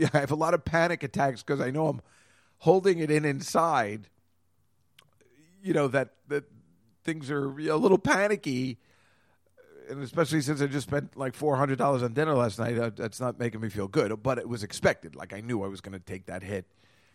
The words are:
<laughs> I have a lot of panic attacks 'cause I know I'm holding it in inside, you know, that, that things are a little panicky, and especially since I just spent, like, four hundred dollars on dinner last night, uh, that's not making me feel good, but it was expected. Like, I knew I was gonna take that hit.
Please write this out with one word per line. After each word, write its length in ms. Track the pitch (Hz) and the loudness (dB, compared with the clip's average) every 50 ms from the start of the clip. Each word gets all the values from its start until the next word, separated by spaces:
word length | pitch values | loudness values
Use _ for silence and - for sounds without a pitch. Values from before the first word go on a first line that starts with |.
| 156 | 0
<laughs> 100 | 135 - | 2 2
I 60 | 151 | 2
have 120 | 139 139 | 2 0
a 40 | 151 | 0
lot 180 | 151 160 165 175 | 0 2 2 2
of 100 | 156 - | 0 0
panic 400 | - 160 165 165 175 175 - 147 | 0 0 2 2 2 0 -2 -6
attacks 400 | 123 - - 143 139 123 110 - | -6 -2 0 0 0 -2 -4 -4
'cause 160 | - 143 135 | -4 -2 -2
I 120 | 123 127 | -2 -2
know 160 | 131 156 160 | -2 0 0
I'm 140 | 151 135 - - _ _ _ _ _ _ _ _ _ _ _ | 0 -2 -4 -8 _ _ _ _ _ _ _ _ _ _ _
holding 400 | - 160 185 190 180 196 180 165 | 6 6 6 8 6 4 4 4
it 120 | 156 151 | 2 2
in 140 | 151 151 151 | 2 2 2
inside, 840 | 147 139 135 - - - 170 165 165 151 131 110 101 107 110 104 - _ _ _ _ _ _ _ _ _ _ _ _ _ _ _ _ _ _ - _ _ _ _ _ _ 143 _ _ 185 196 | 2 -2 -2 -4 -2 0 2 2 4 4 2 0 0 -4 -8 -12 -16 _ _ _ _ _ _ _ _ _ _ _ _ _ _ _ _ _ _ -20 _ _ _ _ _ _ _ _ _ _ _
you 120 | 196 190 160 | -2 0 2
know, 140 | 156 143 131 | 2 2 2
that, 240 | 117 139 127 - _ _ _ 135 | 2 2 0 -2 _ _ _ -4
that 160 | 143 147 135 - - 110 _ _ _ _ _ _ _ _ - | -4 -4 -4 -6 -16 -20 _ _ _ _ _ _ _ _ -6
things 260 | 165 160 160 139 127 | -6 -6 -6 -4 -4
are 200 | 147 143 139 139 | -2 -2 -2 -4
a 260 | 135 147 156 156 156 | -4 -4 -2 0 2
little 220 | 156 147 190 190 | 4 6 6 6
panicky, 800 | 185 - 269 302 190 202 208 214 202 - 143 127 123 131 131 117 - _ _ _ _ _ _ _ _ _ _ _ _ _ _ _ - - - - 69 62 - | 6 6 4 4 4 4 2 2 0 -2 -2 -2 -2 -2 -4 -6 -10 _ _ _ _ _ _ _ _ _ _ _ _ _ _ _ -20 -20 -20 -20 -20 -16 -14
and 120 | 131 139 | -12 -10
especially 380 | 139 113 - 170 160 123 156 160 | -10 -4 -2 0 0 2 2 0
since 220 | 127 143 151 135 | 0 0 0 0
I 60 | 143 | 0
just 200 | 139 135 147 123 | 0 0 -2 -4
spent, 300 | - 143 143 139 - - | -2 -2 -4 -4 -4 -8
like, 160 | 127 135 131 - | -6 -6 -6 -4
four 240 | - 151 151 135 | -2 0 0 2
hundred 220 | 127 143 139 135 127 | 2 2 2 0 2
dollars 240 | - 139 139 123 123 | 2 2 2 2 0
on 100 | 120 113 | 0 0
dinner 220 | 139 156 156 143 | 0 0 2 2
last 240 | 123 120 113 101 117 | 2 2 2 0 -2
night, 180 | 113 117 120 | -4 -2 -2
uh, 140 | 113 117 113 104 | -2 -2 -2 -4
that's 240 | - 120 107 - - | -6 -8 -8 -6 -6
not 180 | 127 123 120 | -6 -6 -4
making 220 | - 123 117 104 110 | -4 -4 -6 -4 -6
me 100 | 113 107 | -8 -6
feel 200 | - 104 98 95 | -6 -6 -6 -2
good, 340 | 98 151 117 101 110 107 104 | 0 0 0 0 -2 -2 -2
but 140 | 135 127 | -2 -2
it 100 | 117 82 | -2 -4
was 160 | 95 120 110 104 | -8 -8 -8 -8
expected. 520 | 92 - - - 185 - - - 82 - | -10 -4 0 0 0 0 0 -6 -18 -16
Like, 180 | 69 87 92 95 | -16 -14 -14 -12
I 80 | 101 | -12
knew 220 | 110 120 120 101 98 | -6 -4 -4 -4 -4
I 40 | |
was 140 | 98 98 92 | -6 -8 -10
gonna 180 | - 98 98 92 | -12 -14 -14 -14
take 280 | - - 95 95 92 | -12 -12 -14 -12 -12
that 160 | - 87 92 95 | -12 -12 -10 -8
hit. 220 | 95 104 92 90 _ _ _ _ _ _ _ _ _ | -8 -8 -8 -8 _ _ _ _ _ _ _ _ _